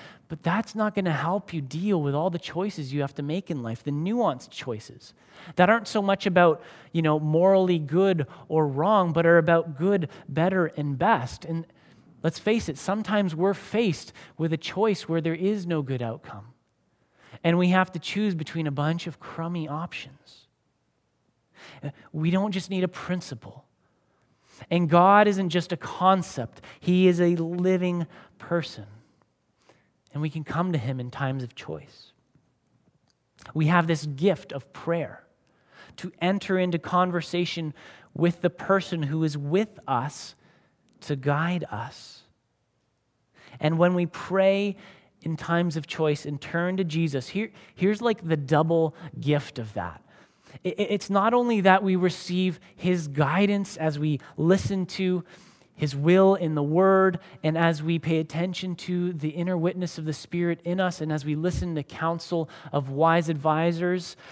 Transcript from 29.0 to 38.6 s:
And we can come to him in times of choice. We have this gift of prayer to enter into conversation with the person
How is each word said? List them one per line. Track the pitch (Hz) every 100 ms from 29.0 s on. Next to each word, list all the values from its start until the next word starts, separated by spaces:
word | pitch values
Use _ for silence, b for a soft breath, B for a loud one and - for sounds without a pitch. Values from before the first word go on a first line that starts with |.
| _ _ _ _ _ _ b b b _ _
And | 143
we | 156
can | 160 147
come | 156 185
to | 160
him | 117 131
in | 123
times | - 135 135
of | 123 -
choice. | - 156 139 - - _ _ _ _ _ _ _ _ _ _ _ _ _ B
We | 156 151
have | 175 165
this | 160 147
gift | 135 185 165 -
of | 139 -
prayer | - - 170 139 - _ _ _ B B B B -
to | 180 -
enter | 175 196 - 185
into | 180 170
conversation | - 180 180 175 - 175 175 - 160 - B B B
with | - 170 -
the | 175
person | -